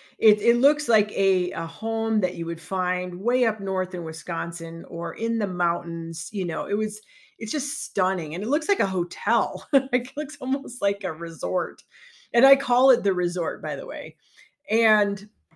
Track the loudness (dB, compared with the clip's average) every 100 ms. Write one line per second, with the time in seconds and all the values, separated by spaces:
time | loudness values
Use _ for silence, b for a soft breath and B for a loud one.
0 | B 2 4 6 4 6 4 4 2 2
1 | 2 0 2 2 0 -4 -8 -6 -4 -2
2 | 0 2 0 -2 -6 -6 -6 -2 -2 -2
3 | -4 -4 0 2 2 0 -2 -2 -2 -4
4 | -8 -8 -8 -6 -6 -8 -10 -10 -10 -8
5 | -6 -4 -2 0 0 0 0 0 -4 -6
6 | -6 -8 -6 -4 -2 -2 -2 -2 -2 -6
7 | b b b -12 -6 -4 -4 -6 -6 -2
8 | 0 0 -4 -6 -2 0 0 0 0 -2
9 | -4 -4 0 0 0 -6 0 2 2 -2
10 | -2 -6 -8 -6 -4 -4 -4 -2 -2 -2
11 | -4 -6 -8 -6 -2 -2 -2 -8 -20 B
12 | B B B 4 6 6 4 4 6 4
13 | 2 0 0 0 -2 -4 -6 -6 -8 -10
14 | -10 -14 b b b _ -2 2 4 4
15 | 4 0 -8 _ _